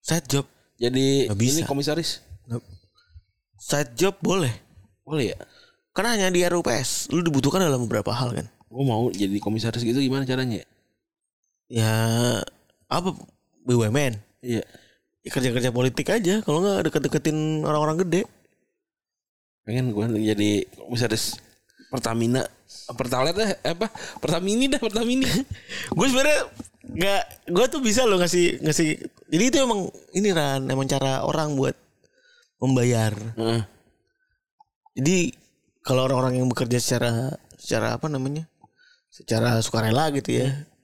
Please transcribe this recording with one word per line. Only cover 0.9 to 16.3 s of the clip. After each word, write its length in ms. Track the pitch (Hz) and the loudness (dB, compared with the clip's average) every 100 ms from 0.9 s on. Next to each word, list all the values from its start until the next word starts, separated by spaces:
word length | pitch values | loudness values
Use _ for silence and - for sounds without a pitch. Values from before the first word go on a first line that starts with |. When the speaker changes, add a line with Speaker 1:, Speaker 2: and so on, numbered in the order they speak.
| 127 135 139 127 | 2 2 2 2
Speaker 1:
Nggak 100 | 104 | 2
bisa. 160 | 120 | 2
Speaker 2:
ini 80 | 151 | 2
komisaris? 480 | 165 139 143 151 160 - - - | 0 -2 -2 -2 -2 -6 -12 -20
Speaker 1:
Nggak. 180 | - 117 - 87 _ _ _ - _ _ _ | -10 -12 -12 -20 _ _ _ -20 _ _ _
Side 380 | _ - 143 147 | _ -4 -2 -2
job 200 | 117 190 196 | 0 0 0
boleh. 320 | - 185 139 113 _ - _ _ | 0 2 0 -2 _ -20 _ _
Speaker 2:
Boleh 280 | - 151 110 | -6 -2 -2
ya? 80 | - - - _ _ _ | -4 -14 -20 _ _ _
Speaker 1:
Karena 240 | - 214 226 | -4 0 2
hanya 120 | 185 | 2
di 140 | 180 | 4
R 120 | 175 175 | 2 2
U 60 | |
P 60 | 165 | 0
S. 340 | 117 127 - - | -2 -2 -4 -2
Lu 120 | 165 | 0
dibutuhkan 400 | 170 139 131 180 | 2 2 2 2
dalam 240 | 180 131 | 2 2
beberapa 260 | 117 110 101 | 0 0 0
hal 220 | 117 123 | -2 -2
kan. 140 | 123 - _ _ | -4 -8 _ _
Speaker 2:
Gua 160 | 123 | -2
mau 200 | 139 113 120 | 0 2 0
jadi 260 | 90 98 101 | 0 -2 -2
komisaris 460 | 101 110 113 117 | -2 -2 -2 -2
gitu, 160 | 120 127 | 0 0
gimana 220 | 135 135 | 2 0
caranya 380 | 131 127 131 104 | -2 -2 -2 -4
ya? 40 | - _ _ _ _ _ _ _ _ _ _ | -8 _ _ _ _ _ _ _ _ _ _
Speaker 1:
Ya, 220 | 120 110 110 113 117 120 113 - _ _ _ _ | 0 2 2 2 2 2 0 -4 _ _ _ _
apa? 260 | 160 180 - - _ _ _ | -2 -2 -6 -14 _ _ _
B 80 | - | 2
U 120 | 120 | 4
M 100 | 110 | 4
N? 200 | 123 139 107 - _ | 2 0 -2 -12 _
Speaker 2:
Iya. 240 | 127 113 - - _ _ _ _ | -4 -4 -4 -16 _ _ _ _
Speaker 1:
Ya, 80 | - | -6
kerja-kerja 420 | 147 127 120 123 | -2 0 2 0
politik 380 | 120 127 127 147 | 2 0 0 0
aja. 320 | 214 180 | 2 2